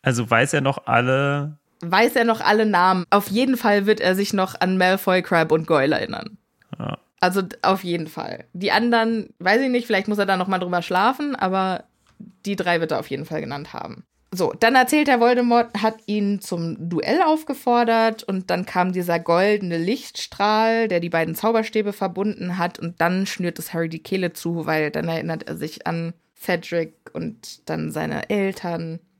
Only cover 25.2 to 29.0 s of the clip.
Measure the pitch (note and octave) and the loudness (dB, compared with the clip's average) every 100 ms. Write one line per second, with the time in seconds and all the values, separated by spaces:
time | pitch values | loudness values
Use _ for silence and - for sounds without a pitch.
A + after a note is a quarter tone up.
25.2 | D#3+ D#3+ - E3 D#3 - - E3+ E3 - | -4 -6 -8 -8 -8 -8 -6 -4 -6 -10
26.2 | _ _ - F3 F3 E3+ D#3+ _ - E3+ | _ _ -4 -4 -2 -4 -4 _ -14 -10
27.2 | D#3+ - - - - D#3+ D#3 D#3 D#3 D3+ | -10 -10 -18 -16 -8 -6 -4 -6 -6 -6
28.2 | - G3+ G3 F#3+ F3+ E3+ E3 E3 | -4 -2 -2 -4 -6 -6 -6 -10